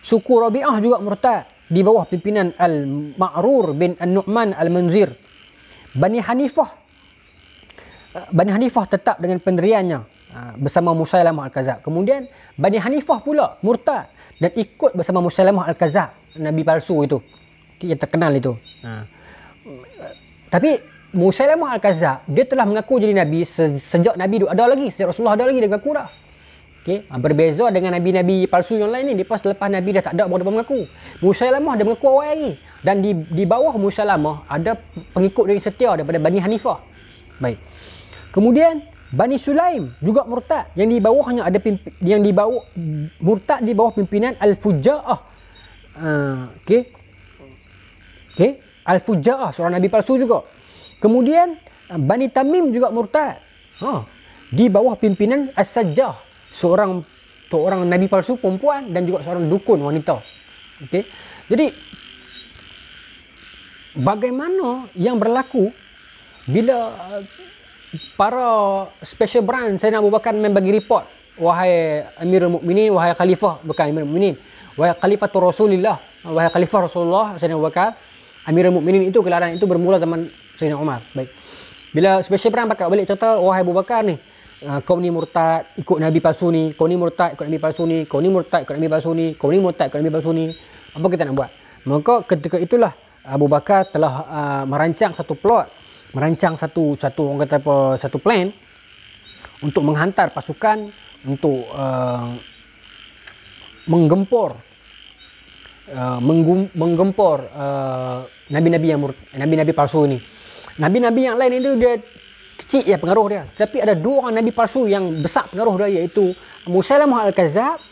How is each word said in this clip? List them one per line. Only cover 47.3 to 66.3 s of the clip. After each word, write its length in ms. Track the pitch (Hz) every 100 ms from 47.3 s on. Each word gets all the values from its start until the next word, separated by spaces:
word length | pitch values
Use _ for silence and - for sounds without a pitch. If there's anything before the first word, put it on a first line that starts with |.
| - 135 - _ - - _ - - - -
Okey, 240 | 208 269 _ _ -
Al-Fujaah, 640 | 185 - 190 143 269 220
seorang 320 | 139 170 175
nabi 80 | 185
palsu 320 | 214 208 262
juga. 240 | 247 208 - - - - - -
Kemudian, 560 | 220 240 247 330 349 320 - _ _
Bani 400 | 175 135 226 262
Tamim 400 | - 269 359 320
juga 240 | 233 240
murtad. 480 | 226 208 302 277 - - _ _ -
Ha, 240 | 254 190 107 - - - -
di 160 | 123 240
bawah 240 | 190 240
pimpinan 560 | 220 214 190 208 269 269 226
As-Sajjah, 560 | 196 233 190 151 247 123 - _ _
seorang, 480 | - 170 190 202 185 160 _ _ _ -
seorang 400 | 165 175 190 180
nabi 160 | 180 190
palsu 320 | 190 180 247
perempuan 560 | 196 190 285 277 247
dan 160 | 175 175
juga 160 | 185 156
seorang 240 | 180 165
dukun 320 | 190 196 185
wanita. 400 | 143 156 151 131 - - - - - - 139
Okey. 160 | 180 214 - - - -
Jadi, 160 | 220 302 - - - - - - - - - - - - - - - - - - - - - - 151
bagaimana 880 | 135 214 247 254 320 381 277 254 247
yang 240 | 180 175 240
berlaku 560 | 220 247 262 254 196 - - - - - -